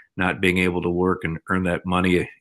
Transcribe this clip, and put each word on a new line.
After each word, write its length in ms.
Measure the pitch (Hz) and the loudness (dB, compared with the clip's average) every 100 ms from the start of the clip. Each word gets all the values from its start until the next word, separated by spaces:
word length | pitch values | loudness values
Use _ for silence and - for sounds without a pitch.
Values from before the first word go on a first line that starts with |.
| - - | -12 -4
not 240 | 92 90 | -2 0
being 180 | 95 92 | 0 2
able 220 | 92 87 | 2 0
to 80 | 87 | -2
work 300 | 87 90 90 | 0 0 0
and 160 | 82 80 - | -4 -6 -4
earn 140 | 92 | -2
that 200 | 90 87 | 0 -2
money. 440 | 90 90 92 87 - - | -2 0 2 2 0 -6